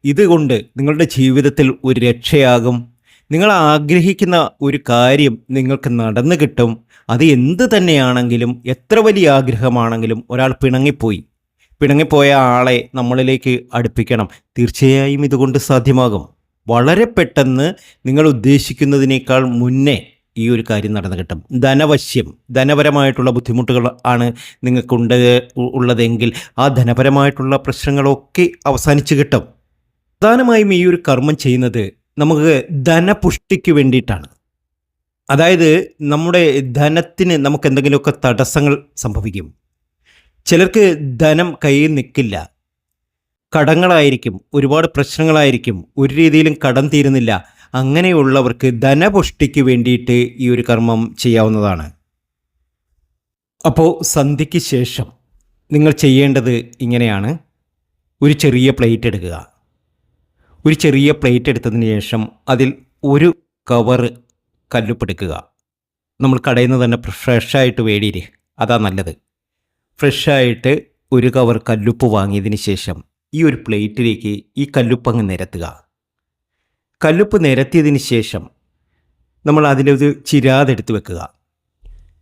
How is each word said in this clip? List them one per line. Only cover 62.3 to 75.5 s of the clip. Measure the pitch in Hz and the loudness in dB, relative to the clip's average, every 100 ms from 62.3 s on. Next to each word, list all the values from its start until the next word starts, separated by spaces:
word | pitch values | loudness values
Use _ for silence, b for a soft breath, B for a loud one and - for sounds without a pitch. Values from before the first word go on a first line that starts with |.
| _ - | _ -4
അതിൽ | 123 131 - _ - | 0 -2 -4 _ -8
ഒരു | 139 143 170 - _ _ - | 0 4 2 0 _ _ -2
കവർ | 120 113 123 120 120 _ _ _ _ - | 0 2 0 -2 -8 _ _ _ _ -6
കല്ലുപ്പ് | 120 110 117 98 | -6 -4 -6 -8
എടുക്കുക. | 85 92 - _ _ _ _ _ _ _ - | -8 -8 -10 _ _ _ _ _ _ _ -4
നമ്മൾ | 135 127 139 | -2 -2 0
കടയിൽ | 120 123 | 0 2
നിന്ന് | 131 | 2
തന്നെ | 120 120 | 0 -2
ഫ്ര-, | 113 - | -6 -8
ഫ്രഷായിട്ട് | - 120 - 135 123 120 110 | -2 -2 0 0 0 0 -2
മേടിയിര്, | 104 104 90 - _ _ - | -2 -2 -6 -14 _ _ -8
അതാ | 113 117 101 | -2 0 -2
നല്ലത്. | 95 85 - _ _ _ _ _ _ _ - | -4 -10 -14 _ _ _ _ _ _ _ -4
ഫ്രഷായിട്ട് | 143 - 156 139 123 120 127 151 - _ - 127 | -2 -2 -2 0 0 -2 -2 -2 -6 _ -2 0
ഒരു | 123 127 | 0 0
കവർ | 117 110 - | 0 0 -4
കല്ലുപ്പ് | 110 110 110 123 104 | -2 -2 0 0 0
വാങ്ങിയതിന് | 101 101 101 104 104 | -2 -4 -4 -6 -4
ശേഷം | 95 - 78 - _ _ | -6 -8 -12 -16 _ _
ഈ | 151 | -2
ഒരു | 156 120 - | -2 -2 -6
പ്ലേറ്റിലേക്ക് | 104 104 107 117 110 107 104 _ 139 | -6 -6 -4 -4 -4 -8 -10 _ -10
ഈ | 139 139 | -4 -2
കല്ലുപ്പ് | 117 123 123 | -2 -2 -2
അങ്ങ് | 113 98 | -4 -4
നിരത്തുക. | 90 92 | -6 -10